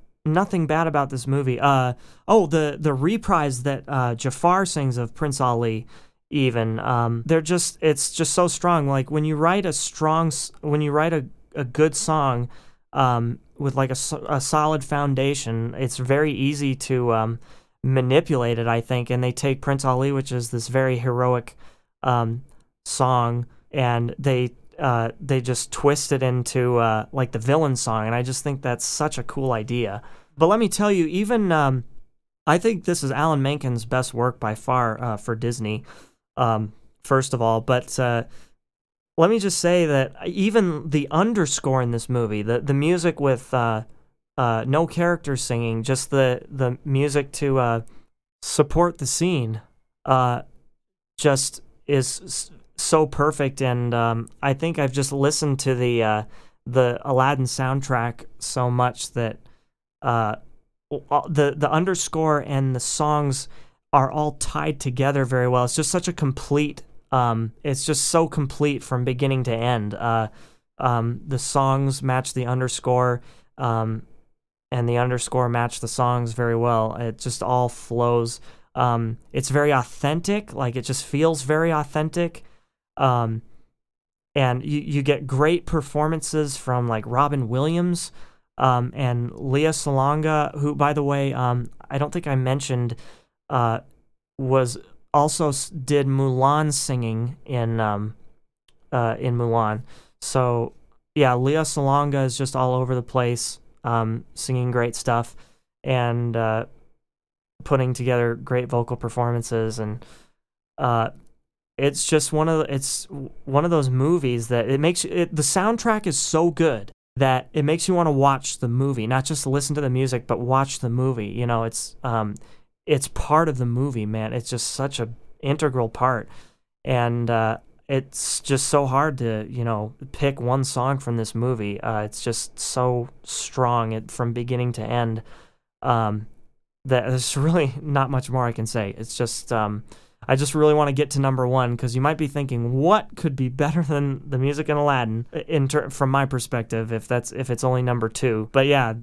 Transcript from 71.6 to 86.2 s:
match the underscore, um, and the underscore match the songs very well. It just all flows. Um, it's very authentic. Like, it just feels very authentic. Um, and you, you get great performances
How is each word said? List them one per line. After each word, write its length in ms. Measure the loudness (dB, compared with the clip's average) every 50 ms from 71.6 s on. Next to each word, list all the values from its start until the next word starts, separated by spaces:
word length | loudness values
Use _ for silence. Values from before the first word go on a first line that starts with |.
| 2 4 2 2 0 0 -2 -2
match 320 | -2 -2 -2 -2 -2 -4 -6
the 120 | -4 -2
underscore, 760 | -2 -2 -2 -2 -4 -4 -4 -2 0 2 2 2 2 0 -2 -6 -14 -20 -20 _ _ _
um, 460 | -4 -2 -2 0 0 -2 -2 -4 -6 -8 -14 -20 -20 _ _ _ _ _ _ _ _ _ _
and 160 | -4 -2 0
the 80 | 0 0
underscore 540 | 0 0 0 0 -2 -4 -2 0 0 0 0
match 320 | 0 0 -2 -2 -4 -6
the 80 | -8 -6
songs 420 | -2 0 0 0 2 0 -2 -4
very 240 | -2 -2 0 0 0
well. 400 | 2 2 2 2 2 0 0 -4
It 220 | -4 -6 -6 -8
just 260 | -6 -8 -8 -6 -4 -2
all 240 | 0 2 2 2
flows. 720 | 0 -4 -8 -10 -6 -2 0 2 2 2 2 0 -2 -6 -10 -16 -20 -20 -20 -20 _ _
Um, 420 | 0 2 2 2 0 -2 -4 -6 -8 -14 -6 -4
it's 160 | -4 -2 2
very 240 | 2 2 4 4 4
authentic. 800 | 2 0 -2 -6 -2 -2 0 0 0 0 -2 -2 -2 -4 -8 -6
Like, 240 | -4 -4 -2 -4
it 80 | -4 -4
just 180 | -4 -6 -6 -4
feels 380 | -4 0 2 2 2 2 0
very 320 | 0 0 2 2 2 2 0
authentic. 720 | 0 -2 -2 -2 -2 -2 -2 -2 -2 -2 -2 -4 -10 -18 -20 -20 _ _ _ _ _ _ _ _
Um, 460 | 2 2 4 4 2 0 -2 -4 -6 -8 -12 -20 -20 -20 _ _ _ _ _ _ _ _ _ _ _ _ _ _
and 300 | 2 2 2 2 0 -2
you, 140 | -4 -4 -4
you 220 | -2 -2 -2 0
get 260 | 2 2 0 0 0
great 380 | -2 0 2 4 4 2 0 -2
performances 880 | -2 -2 -2 -2 -2 -2 0 0 0 0 -2